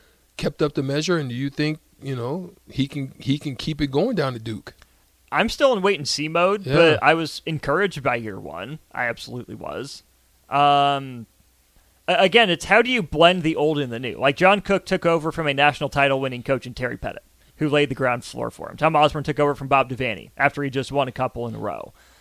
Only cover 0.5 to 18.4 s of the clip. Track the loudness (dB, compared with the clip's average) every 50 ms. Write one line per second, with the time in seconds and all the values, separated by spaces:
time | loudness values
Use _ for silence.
0.5 | -2 0 0 0 0 0 -2 0 0 0 0 2 0 0 0 -2 -4 -4 -4 -4
1.5 | -2 -2 0 0 -2 -4 _ _ _ -14 -8 -6 -6 -4 -4 -4 -4 -6 -6 -10
2.5 | -16 _ _ -8 -2 -2 -2 -2 -2 -6 -8 -8 -10 -6 -2 -2 -2 -2 -2 -6
3.5 | -8 -6 -6 -6 -4 -2 -2 0 2 2 2 2 0 0 -2 -2 -2 -6 -8 -8
4.5 | -8 -8 -10 -14 -20 _ -20 _ _ _ _ _ _ _ _ -4 0 0 0 0
5.5 | 0 2 4 4 4 4 2 2 2 0 -2 -4 -4 -4 -4 -2 0 2 2 2
6.5 | 2 0 -2 2 4 6 6 6 6 4 4 4 4 4 2 -4 -8 -8 -6 -6
7.5 | -6 -4 -2 0 0 0 0 0 -2 -2 -2 -2 -2 -2 -4 -8 -10 -10 -10 -12
8.5 | -10 -10 -10 -10 -12 -14 _ _ -6 -4 -4 -4 -4 -6 -10 -12 -12 -12 -12 -12
9.5 | -14 -12 -10 -8 -8 -8 -8 -10 -12 -18 -20 _ _ _ _ _ _ _ _ -4
10.5 | 0 2 4 4 4 4 4 2 2 0 -4 -8 -12 -14 -14 -16 _ _ _ _
11.5 | _ _ _ _ _ _ _ _ _ _ _ -2 2 4 4 6 6 6 4 4
12.5 | 2 0 0 4 4 4 4 4 0 -2 -4 -2 2 6 6 6 6 4 0 -2
13.5 | 0 0 0 0 0 0 -2 -4 -6 -6 -6 -8 -4 0 0 2 2 4 4 4
14.5 | 4 4 0 0 0 0 0 -2 -2 0 2 2 2 2 0 -2 -4 -2 -2 0
15.5 | 2 4 4 4 2 2 -4 -2 0 2 2 2 2 0 -2 -4 -6 -4 -2 -2
16.5 | -2 -2 -2 -8 -8 -6 -6 -6 -6 -6 -8 -10 -10 -12 -16 _ _ _ _ _
17.5 | _ -4 -2 2 2 2 2 2 0 0 0 0 0 -2 -6 -10 -8 -6